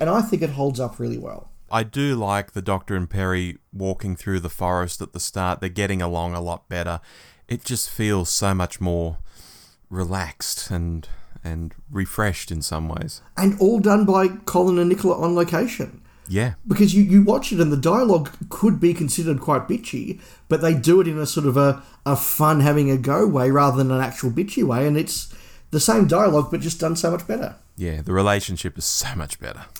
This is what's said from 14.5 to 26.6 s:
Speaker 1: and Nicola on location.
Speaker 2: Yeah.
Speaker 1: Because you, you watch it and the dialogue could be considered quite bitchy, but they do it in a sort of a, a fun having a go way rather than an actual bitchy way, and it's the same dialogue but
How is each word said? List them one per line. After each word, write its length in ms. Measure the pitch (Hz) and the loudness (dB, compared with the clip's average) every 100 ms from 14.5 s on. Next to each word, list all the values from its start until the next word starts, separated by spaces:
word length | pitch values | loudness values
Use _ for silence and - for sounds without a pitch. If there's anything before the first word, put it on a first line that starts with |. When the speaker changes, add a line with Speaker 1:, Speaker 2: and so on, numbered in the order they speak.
| 180 180 175 | 2 2 4
Speaker 1:
and 100 | 175 | 2
Nicola 300 | 190 190 170 | 2 2 2
on 140 | 165 175 | 0 2
location. 680 | 170 170 233 - 139 - - _ - | 0 0 -2 -6 -10 -12 -20 _ -4
Speaker 2:
Yeah. 280 | 92 120 - - | -2 -2 -4 -2
Speaker 1:
Because 280 | - 202 196 | 4 6 6
you, 80 | |
you 180 | 202 196 | 8 8
watch 300 | 202 180 - | 8 4 0
it 80 | 185 | 2
and 120 | 160 | 2
the 60 | 139 | 4
dialogue 540 | 160 214 247 170 139 - - | 2 4 4 4 2 -8 -10
could 300 | - 214 147 | 2 2 4
be 160 | 170 175 | 2 2
considered 440 | 147 170 165 139 | -2 -2 -2 -2
quite 280 | - 135 - | 0 -2 0
bitchy, 520 | 233 - 123 - - - - - | -4 -4 -8 -8 -10 -14 -14 -2
but 120 | 156 | 0
they 120 | 165 | 2
do 260 | 151 147 180 | 2 6 6
it 80 | 170 | 4
in 120 | 156 | 0
a 80 | 147 | -4
sort 180 | - 143 | 0 2
of 100 | 127 | 4
a, 260 | 139 139 - - 139 | 4 2 -6 -8 -2
a 80 | 139 | 0
fun 460 | - - 151 156 | 0 2 2 4
having 280 | 143 147 139 | 4 4 2
a 80 | 135 | 2
go 300 | 123 151 208 | 0 2 2
way 240 | 139 131 | 2 4
rather 260 | 139 143 131 | 4 4 2
than 140 | 131 | 2
an 100 | 131 | 0
actual 300 | 127 - 127 | -2 -4 -2
bitchy 320 | 117 196 - | -2 -2 0
way, 240 | 165 120 147 | 0 2 2
and 100 | 147 | 0
it's 340 | 196 - - - - - - | -2 -6 -8 -14 -20 -20 -4
the 80 | 156 | 0
same 280 | - 226 165 | 2 4 4
dialogue 420 | 170 208 147 143 | 4 4 4 2
but 120 | 165 | -2